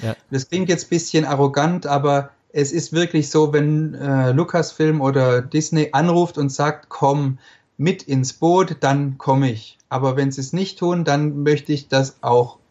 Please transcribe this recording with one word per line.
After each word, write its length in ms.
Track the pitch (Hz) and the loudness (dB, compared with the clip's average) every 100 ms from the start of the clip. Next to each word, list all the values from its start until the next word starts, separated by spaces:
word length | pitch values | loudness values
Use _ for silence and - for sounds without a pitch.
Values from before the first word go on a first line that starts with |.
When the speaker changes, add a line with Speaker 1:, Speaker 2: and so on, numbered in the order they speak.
Speaker 1:
Ja. 140 | 117 131 - | -8 -8 -6
Speaker 2:
Das 180 | 135 - | -8 -4
klingt 200 | 180 180 | -4 -2
jetzt 180 | 165 - | -2 -2
ein 40 | |
bisschen 340 | 165 - 160 | -4 0 -2
arrogant, 600 | 147 139 139 139 156 175 143 | 0 0 2 2 0 -2 -2
aber 440 | 143 143 139 139 _ _ | 0 2 0 -2 _ _
es 200 | 151 135 | -4 -2
ist 200 | 160 - | -2 -2
wirklich 380 | 160 170 160 143 | -2 0 -2 0
so, 220 | 156 151 | 2 2
wenn, 420 | 147 147 151 156 | 2 2 0 -2
äh, 380 | - 139 135 127 | -6 -2 2 2
Lucasfilm 680 | 135 175 175 160 - 156 156 | 2 0 -2 -2 0 0 2
oder 420 | 135 135 127 123 | 2 2 2 2
Disney 480 | 127 156 156 160 147 | 0 -4 0 0 2
anruft 460 | 135 170 170 170 - | 2 2 2 0 -2
und 120 | 139 | -4
sagt, 380 | 135 147 147 - | -2 -4 -4 -12
„Komm 500 | - 139 147 139 131 - _ _ - | 0 0 2 -2 -4 -12 _ _ -4
mit 280 | 156 190 | -2 -2
ins 280 | - 135 131 | -2 -2 -2
Boot“, 440 | - 165 180 180 156 | 0 2 4 2 0
dann 380 | 139 143 143 135 | 0 0 -2 -4
komme 320 | 147 135 135 | 0 2 2
ich. 260 | 110 - _ - | -2 -12 _ -8
Aber 280 | 131 135 131 | -2 0 0
wenn 140 | 139 | -2
sie 80 | 135 | -4
es 120 | 135 | -6
nicht 260 | 175 190 - | -4 -4 -2
tun, 260 | 175 175 | -2 0
dann 380 | 156 143 151 143 | 0 0 0 0
möchte 300 | 147 147 147 | 0 0 0
ich 160 | 143 - | -6 0
das 280 | 135 135 - | -2 -2 -4
auch 360 | 123 123 123 - _ | 0 2 0 -6 _